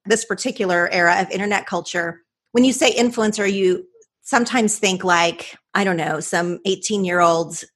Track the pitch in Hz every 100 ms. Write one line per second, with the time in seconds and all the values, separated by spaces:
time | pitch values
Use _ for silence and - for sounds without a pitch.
0 | - 220 - 196 269 - 190 175 175 185
1 | 170 175 180 185 208 202 - 175 170 180
2 | 170 165 _ _ _ 240 262 254 254 -
3 | 240 240 214 214 196 196 185 180 - _
4 | _ _ - 247 233 247 220 - 196 185
5 | 185 170 170 165 - - _ - 202 170
6 | 165 156 160 175 175 175 190 190 - 208
7 | 185 180 175 165 160 165 -